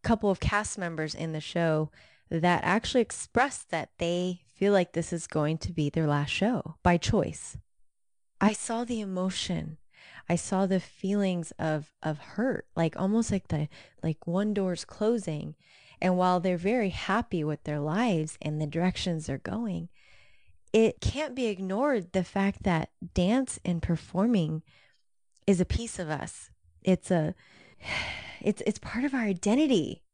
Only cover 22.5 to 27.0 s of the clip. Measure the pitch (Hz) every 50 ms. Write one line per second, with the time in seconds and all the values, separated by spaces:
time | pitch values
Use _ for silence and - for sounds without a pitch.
22.5 | 196 - - 196 175 160 160 - _ - - 175 - - 175 185 226 262 269 -
23.5 | - - - - 180 165 - - 170 156 - - - 175 196 240 240 196 165 151
24.5 | 156 156 - _ - _ _ _ _ _ _ _ _ _ _ _ _ _ - -
25.5 | 196 175 180 - - - 233 226 - - 180 151 156 139 - 175 - - - -
26.5 | - _ _ _ _ _ - 190 185 180